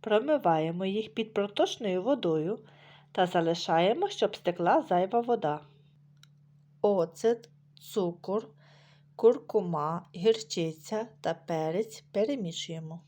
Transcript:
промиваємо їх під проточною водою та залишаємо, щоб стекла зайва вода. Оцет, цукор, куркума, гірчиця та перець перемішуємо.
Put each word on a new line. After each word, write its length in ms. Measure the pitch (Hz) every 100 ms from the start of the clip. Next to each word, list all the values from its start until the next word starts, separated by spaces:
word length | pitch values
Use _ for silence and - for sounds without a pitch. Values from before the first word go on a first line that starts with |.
промиваємо 840 | 220 208 269 302 180 160 160 175
їх 280 | 190 202 220
під 200 | - 220
проточною 680 | 208 202 202 370 - 214 185
водою 560 | 202 277 180 160 160 233 - - - - _
та 140 | -
залишаємо, 840 | 180 180 165 170 - 165 185 262 392
щоб 260 | - 196
стекла 460 | - - 175 170 285
зайва 380 | - 180 190 240
вода. 400 | 240 233 151 151 - _ _ _ _ _ - _ _ _ _ _
Оцет, 680 | 208 196 165 - 226 233 - _ _ -
цукор, 680 | - 220 180 175 - 202 - _ _ _ _ _ _
куркума, 920 | - 226 233 - 214 180 160 151 170 -
гірчиця 920 | 175 214 220 - 190 160 156 - 214 233 -
та 120 | 170
перець 680 | 170 - 160 156 175 220 - _
перемішуємо. 920 | 196 220 277 175 165 - 160 160 170